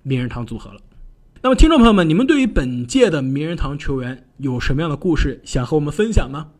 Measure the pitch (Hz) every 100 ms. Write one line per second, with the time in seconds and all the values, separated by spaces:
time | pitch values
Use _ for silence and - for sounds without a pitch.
0 | 135 131 123 123 117 110 104 98 - -
1 | - _ _ - 262 262 320 320 233 202
2 | 160 165 262 294 254 - 127 123 120 262
3 | 226 156 131 139 156 165 143 147 - 135
4 | 123 131 _ - 135 123 - 139 165 143
5 | 185 151 143 123 - 139 123 156 147 147
6 | 220 214 120 143 151